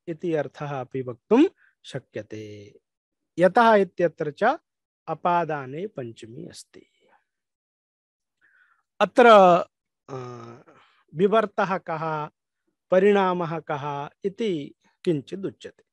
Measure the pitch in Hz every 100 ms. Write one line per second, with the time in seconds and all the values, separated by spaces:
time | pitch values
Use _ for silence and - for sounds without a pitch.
0 | - 160 180 156 131 - 147 143 127 135
1 | 123 120 - 226 339 - _ _ - 131
2 | - 117 107 107 107 104 101 _ _ _
3 | _ _ _ - 180 190 226 214 190 -
4 | 170 - 151 143 214 320 _ _ _ _
5 | - 156 180 175 160 151 131 143 208 -
6 | 120 110 110 123 - - - - _ _
7 | _ _ _ _ _ _ _ _ _ _
8 | _ _ _ _ _ _ _ _ _ -
9 | 202 - 240 214 185 170 - _ _ _
10 | - 131 123 120 117 120 _ _ _ _
11 | _ 147 196 220 208 - 185 190 - 160
12 | 160 156 151 _ _ _ _ _ - 185
13 | 202 202 190 180 165 165 - 147 147 143
14 | 143 _ 202 196 226 165 139 - _ _
15 | - 156 123 180 180 - - - _